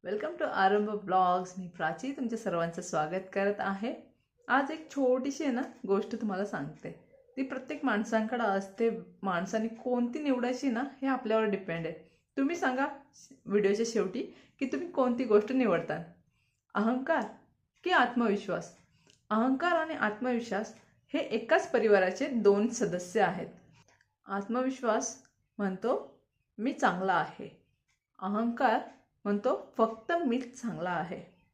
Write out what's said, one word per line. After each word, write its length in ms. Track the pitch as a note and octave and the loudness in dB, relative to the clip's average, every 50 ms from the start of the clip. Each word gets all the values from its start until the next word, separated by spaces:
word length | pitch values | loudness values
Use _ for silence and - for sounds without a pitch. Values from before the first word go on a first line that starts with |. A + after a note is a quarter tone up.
| - | -6
Welcome 320 | F3 G#3 G#3+ - D#4 F4 - | -4 -4 -4 -4 -6 -4 -4
to 60 | D#4 | -4
आरंभ 440 | C4 - G3 F#3+ G3 G3+ G#3 G#3 G#3+ | -2 2 4 4 6 6 4 2 0
ब्लॉग्स. 640 | G#3+ G#3 F#3+ G3 F#3 F#3 F#3 F3+ F3+ F#3 F#3 F3+ - | -4 -6 -2 2 2 4 4 4 4 2 0 -4 -10
मी 100 | F#3+ F#3 | -12 -12
प्राची 440 | F3 - - E3 D#3 E3 - - C4+ | -12 -6 -4 -4 -4 -4 -4 -6 -8
तुमच्या 260 | C#4 D4 B3+ A3 A#3 | -6 -4 -4 -4 -4
सर्वांचं 440 | A3 - G3 F3 E3+ E3 E3+ E3 F3+ | -4 -2 -2 0 0 0 -2 -4 -8
स्वागत 400 | E3+ - - D#3 D3+ D#3 F3 F#3+ F#3 - - | -8 -2 -2 -2 0 0 -2 -6 -6 -4 -4
करत 200 | G3 G3 G3+ G3+ G3+ | 0 0 0 0 0
आहे. 360 | - G3 G3 G3 G#3+ B3 D#4+ - - - _ _ _ _ _ _ _ | -2 -4 -2 -2 -4 -6 -6 -8 -12 -20 _ _ _ _ _ _ _
आज 240 | - A#3+ C#4 C#4 C#4+ | 0 0 0 2 0
एक 200 | D#4 D#4 - - | -6 -10 -10 -8
छोटीशी 520 | - C#4+ C4+ B3+ B3+ B3+ B3+ C#4 C#4 - D#4+ | -2 0 2 2 2 2 0 -4 -4 -2 -2
आहे 100 | C#4 A#3 | -2 -2
ना 80 | B3 C4+ - - - - | -2 -4 -6 -10 -12 -2
गोष्ट 340 | F#3+ G3 G#3 A3 - A#3+ G#3+ | 0 0 0 0 -2 -6 -4
तुम्हाला 240 | A3 G#3 F#3+ F3+ G3+ | -2 -2 -2 -2 -2
सांगते. 600 | G3+ - D#3+ C#3+ D3+ - - - E3 - - - _ - - _ _ _ | -4 -4 -6 -6 -8 -10 -12 -14 -14 -14 -14 -20 _ -20 -20 _ _ _
ती 60 | C4 C4+ | -6 -6
प्रत्येक 420 | C4+ C#4 C4 - - D#4 D4 C#4+ | -4 -6 -10 -8 -8 -8 -2 0
माणसांकडे 580 | B3+ G#3+ G3+ A3+ - A#3 A3 A3 A3 B3 A#3 A#3 | 0 0 0 0 0 0 0 0 0 -2 0 0
असते, 460 | G#3 G3 G3 G3 - - - A#3 A#3 G3+ - - - - _ - | 2 0 0 -2 -4 -4 0 0 0 0 -2 -10 -14 -16 _ -4
माणसाने 440 | G3 F3+ E3+ F#3 G3 A3+ A3 A3 | -2 -2 -2 -2 0 -2 -2 -2
कोणती 520 | A3+ A3+ - - B3+ B3 B3 A#3+ A#3+ A#3+ D#4 | -2 -6 -6 -4 -2 0 0 0 0 -2 -2
निवडायची 500 | D4+ C#4+ C4 B3 A#3 B3 C4 B3+ C#4+ C4+ | 0 0 0 2 0 -2 -2 0 0 0
ना 140 | A3+ A3+ C#4 C#4 - - | 0 0 -2 -4 -6 -4
हे 60 | C4+ | -2
आपल्यावर 360 | C4+ C4 B3+ - G#3+ A3 A3 A3 | -2 -2 -2 0 2 2 2 4
डिपेंड 440 | G#3 G3 F#3+ - - E3 E3+ E3 | 2 0 -2 -2 -4 -4 -4 -4
आहे. 220 | D#3+ D#3+ - - - _ _ _ _ _ | -6 -8 -8 -16 -20 _ _ _ _ _
तुम्ही 180 | C#4 C4+ D4 E4+ | 0 0 0 0
सांगा 320 | E4+ F#4 C4+ B3+ B3+ C#4 D4+ C#4+ - - _ _ - - _ - _ _ | 0 0 0 2 0 -2 -2 -4 -10 -18 _ _ -20 -20 _ -20 _ _
व्हिडिओच्या 400 | - G3 G#3 G3 G3 G#3 G#3+ A3+ A#3 | 0 2 4 4 4 2 2 0 0
शेवटी 340 | - G#3+ F3+ F#3+ - A#3+ G4 - - - - _ _ - | 0 0 -2 0 -4 -6 -8 -8 -12 -20 -20 _ _ -6
की 60 | C#4 | -4
तुम्ही 260 | C4 - C#4 F4 - | -4 -2 -4 -6 -4
कोणती 320 | - D4 B3+ B3+ A#3+ A#3+ C4 | 0 0 2 2 2 0 2
गोष्ट 280 | A3 G#3 G#3 G#3 - | 6 6 6 6 4
निवडता, 520 | C4 C4 B3+ G#3+ F3 D#3+ - - D#3 D#3+ E3+ - - _ _ _ _ _ _ _ _ _ _ _ - | 2 2 4 4 4 2 0 -2 -6 -6 -6 -12 -18 _ _ _ _ _ _ _ _ _ _ _ -2
अहंकार 500 | G3+ G#3 A3+ B3+ B3+ C4+ - E4 C#4 G#3 - - - _ _ _ _ _ _ _ _ - | 0 2 2 0 0 0 0 0 0 0 -4 -10 -18 _ _ _ _ _ _ _ _ -2
की 60 | F4 | 2
आत्मविश्वास? 880 | F#4 D#4 B3 B3 B3 B3 A#3 G#3+ G3 G3 - - F3 E3+ E3+ - - - _ _ _ _ _ _ _ _ _ _ | 4 4 4 4 2 2 2 2 2 0 0 -4 -4 -4 -4 -10 -18 -20 _ _ _ _ _ _ _ _ _ _
अहंकार 420 | G#3+ A3 A#3 C4 C4+ C4 E4+ F4 | 0 2 4 2 2 2 2 2
आणि 240 | F4 E4 D#4+ D#4+ D#4 | 2 2 2 -2 -2
आत्मविश्वास 800 | - - G#3+ G#3 - B3 B3+ B3 A3+ A#3 - - - D#4+ - - - - _ _ _ _ _ - | 0 0 -2 0 -2 -2 0 0 0 -2 -2 -4 -4 -4 -6 -10 -20 -20 _ _ _ _ _ -4
हे 60 | D#4 | -4
एकाच 520 | - - - A3+ A#3 - D#4 E4+ - - | -2 0 -2 -4 2 4 2 2 2 2
परिवाराचे 560 | - A#3+ G#3 A3 G3+ F#3+ F#3 F#3 F#3+ - C4+ | 0 2 6 6 6 6 6 2 0 -2 -4
दोन 400 | D4+ C4 A3+ G3+ G3+ G3+ G3+ G#3+ | -2 0 4 6 6 6 6 2
सदस्य 540 | - - - B3 E3+ E3+ F3+ - - - A3 | 0 0 -2 -2 -2 -2 -4 -6 -2 2 2
आहेत. 260 | F#3+ E3+ - - - - - - - - _ - _ _ _ _ _ _ _ _ _ | 2 2 2 -4 -8 -10 -12 -20 -20 -20 _ -20 _ _ _ _ _ _ _ _ _
आत्मविश्वास 1000 | - G3 G3+ G3+ - A#3 B3+ C4 C4 C4 - B3 A3+ G#3+ B3+ C4+ - - - _ _ _ _ _ _ _ | -6 -6 -6 -4 -2 -2 0 0 -2 -4 -2 0 0 0 0 0 -4 -8 -12 _ _ _ _ _ _ _
म्हणतो, 640 | - G3+ F#3+ F#3+ F#3 - A#3 - - - - - _ _ _ _ _ _ _ _ | -4 -2 -2 -2 -2 -2 0 0 -2 -4 -10 -20 _ _ _ _ _ _ _ _
"मी 160 | - G#3 C4+ C#4 | -4 -4 -4 0
चांगला 400 | - - - F3+ F3+ F#3+ F#3+ F3+ | 2 2 2 2 2 0 2 2
आहे." 500 | E3 D#3 - - - - - - _ _ _ _ _ _ _ _ _ _ _ _ - | 2 0 0 -6 -14 -14 -14 -16 _ _ _ _ _ _ _ _ _ _ _ _ -8
अहंकार 600 | F#3+ F#3+ G3+ G#3+ A#3 A#3+ A#3 - C4+ A#3+ A3 C4 - - - - _ _ _ _ _ | -6 -2 -2 0 0 -2 0 2 2 2 2 2 -2 -6 -18 -20 _ _ _ _ _
म्हणतो, 500 | G#3 G#3 G3+ - B3+ E4+ - - - - | -2 -2 0 2 0 0 0 -4 -10 2
"फक्त 340 | - A3 A3 - - - - | 2 2 2 2 -8 -4 -2
मीच 500 | E4+ E4+ F4 B3 A#3 C4 C4 - - - | -2 0 2 2 0 0 -2 -6 -12 -8
चांगला 280 | A#3+ A3+ E3 D#3 E3+ F#3 | -6 -6 -4 -4 -4 -2
आहे." 460 | F3 E3 - - F3+ - - - _ _ _ _ | -2 -2 -4 -6 -8 -12 -12 -16 _ _ _ _